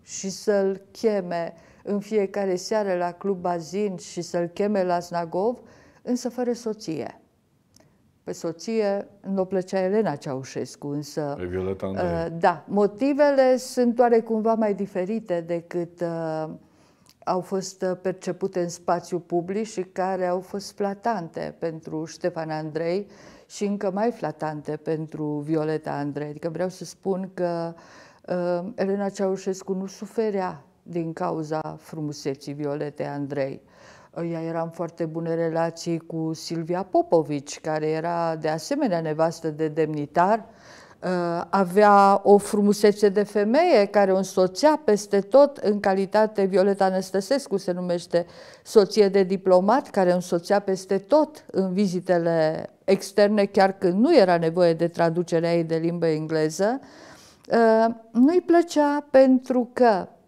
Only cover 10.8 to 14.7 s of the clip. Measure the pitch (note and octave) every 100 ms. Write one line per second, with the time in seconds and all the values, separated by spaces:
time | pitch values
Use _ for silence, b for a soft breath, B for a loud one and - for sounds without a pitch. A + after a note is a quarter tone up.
10.8 | D3 C#3+ D3 - D3 C#3+ F2+ - F#2+ F#2+
11.8 | F#2+ F#2+ F3 E3+ E3 E3 F#3 D#3+ - G3
12.8 | G3+ G#3 C4+ C#4 D4 C#4 C4 B3+ - -
13.8 | A#3+ A#3 A#3+ A#3 A3+ A3 A3 A3+ A3